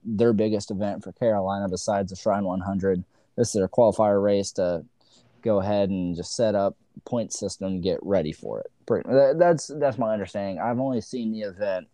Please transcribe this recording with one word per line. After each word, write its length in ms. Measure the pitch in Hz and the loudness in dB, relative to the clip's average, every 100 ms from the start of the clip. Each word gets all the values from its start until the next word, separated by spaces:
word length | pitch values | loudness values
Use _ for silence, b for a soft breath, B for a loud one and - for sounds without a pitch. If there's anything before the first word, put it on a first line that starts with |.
their 280 | 113 104 117 | -2 2 4
biggest 360 | 107 107 104 - | 4 2 0 -2
event 320 | 98 101 95 | -4 -4 -6
for 100 | 92 | -10
Carolina 560 | - 117 104 95 98 98 | -2 0 2 0 -2 -2
besides 400 | 90 - 101 95 | -2 -2 0 -2
the 60 | 95 | -2
Shrine 280 | 110 101 | 0 0
one 160 | 95 92 | 0 -4
hundred. 420 | 98 98 95 92 - _ _ - | -4 0 0 0 -2 _ _ -2
This 120 | 117 | 0
is 60 | |
their 140 | 107 92 | 0 0
qualifier 540 | - 113 95 104 101 | 4 4 4 4 4
race 300 | 101 101 98 | 4 2 0
to 320 | - 90 85 - _ b b b _ | -2 -2 -2 -6 _ b b b _
go 200 | 113 101 | 0 0
ahead 280 | 98 104 98 | 2 2 2
and 260 | 95 87 | 0 -2
just 220 | 85 - - | -4 -6 0
set 180 | 110 | 2
up 220 | 101 98 - _ - - | 2 0 -2 _ -20 -6
point 260 | 120 107 | -4 -4
system, 480 | - 101 - 95 92 | -6 -8 -6 -6 -2
get 200 | 92 82 | -2 -2
ready 300 | 92 98 76 | 0 0 0
for 280 | - 53 53 | -6 -8 -10
it. 100 | - _ - | -10 _ -2
Pretty, 220 | 107 - | -2 2
that, 300 | 135 139 160 | 4 6 6
that's, 300 | 175 160 - 147 | 4 2 -2 -2
that's 180 | 143 110 | -2 0
my 160 | 110 | -2
understanding. 460 | 107 92 104 98 87 | -2 -4 -6 -6 -4
I've 180 | 113 120 | -4 -2
only 200 | 135 120 | -2 -4
seen 320 | - 127 110 | -6 -6 -4
the 100 | 110 | -6
event 440 | 104 90 101 92 - | -8 -6 -4 -4 -6